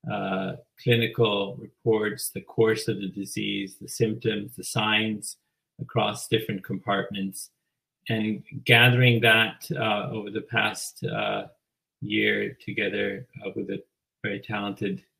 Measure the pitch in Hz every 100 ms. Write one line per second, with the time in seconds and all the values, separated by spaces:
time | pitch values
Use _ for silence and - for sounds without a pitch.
0 | 120 104 95 95 95 - _ _ - 117
1 | 113 - 110 101 98 95 - _ 117 110
2 | 107 127 - - - - 110 110 - 98
3 | 98 101 98 - 104 101 98 - - -
4 | - 107 113 104 104 - - 113 107 107
5 | 110 107 - - _ _ _ - 123 117
6 | 104 104 - 110 - 101 - 95 - 98
7 | 98 101 95 - - _ _ _ _ _
8 | - 110 107 107 - 117 120 117 123 123
9 | 123 117 113 110 113 - - - 110 104
10 | 95 110 101 107 - 110 107 - - -
11 | - 107 104 101 101 _ _ _ _ _
12 | - 107 107 104 104 - - 98 101 101
13 | 101 98 - - 101 101 95 98 - _
14 | _ _ - 101 - 104 101 - 190 185
15 | _